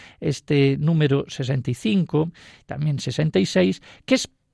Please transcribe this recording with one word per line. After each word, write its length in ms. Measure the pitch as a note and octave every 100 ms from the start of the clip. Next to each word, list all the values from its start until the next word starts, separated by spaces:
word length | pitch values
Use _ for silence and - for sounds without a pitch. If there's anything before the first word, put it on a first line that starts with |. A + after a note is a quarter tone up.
| - -
este 580 | D#3 C3+ - D3 C#3 C#3
número 480 | D3+ D#3+ D3 C#3 -
sesenta 420 | - B2+ C3+ B2+
y 40 |
cinco, 580 | A#2+ A3 G3 D#3+ D3 E3+ - - - -
también 320 | C#3 D3+ C#3+
sesenta 400 | C3+ C#3 D#3 F#3
y 80 | F#3
seis, 340 | F#3 F#3 F3 - -
que 120 | - C4
es 120 | - _ _